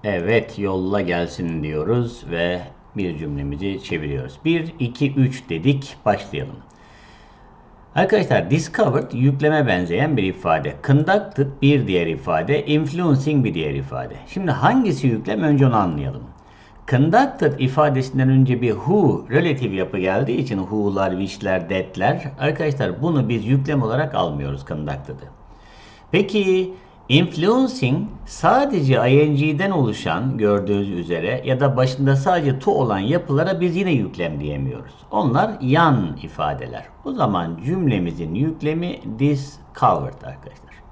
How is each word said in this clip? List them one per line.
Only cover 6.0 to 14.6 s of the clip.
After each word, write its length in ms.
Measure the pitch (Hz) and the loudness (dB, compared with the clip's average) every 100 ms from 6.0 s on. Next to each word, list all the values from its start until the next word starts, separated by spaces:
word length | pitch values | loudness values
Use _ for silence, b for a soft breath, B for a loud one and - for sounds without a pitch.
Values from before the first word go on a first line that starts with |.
| - | 0
Başlayalım. 500 | 101 - 71 65 - - B B B B B B B B B B - - - | 0 -2 -8 -8 -12 -20 B B B B B B B B B B -20 -6 0
Arkadaşlar, 560 | 190 214 170 113 85 | 2 2 4 0 2
discovered 600 | 151 - - 175 139 - | 0 0 0 2 2 -2
yükleme 560 | 120 135 139 151 156 127 | 0 2 2 2 2 2
benzeyen 500 | 90 90 87 151 135 | 0 0 0 2 2
bir 60 | |
ifade. 520 | 95 90 85 80 71 - - | 0 -2 0 0 0 -8 2
Conducted 600 | 135 156 202 202 - 139 - | 4 4 2 0 -2 -4 2
bir 260 | 139 143 104 | 4 4 2
diğer 200 | 90 82 | 0 0
ifade. 580 | 76 78 80 90 147 147 | -2 -2 -2 0 -2 2
Influencing 800 | 151 147 165 175 135 147 147 110 | 0 0 -2 2 2 2 2 2
bir 80 | |
diğer 200 | 82 78 | 0 -4
ifade. 420 | 69 67 64 64 - - | -4 -6 -8 -10 -12 -12
Şimdi 240 | - 185 | -6 -4
hangisi 560 | 135 | 0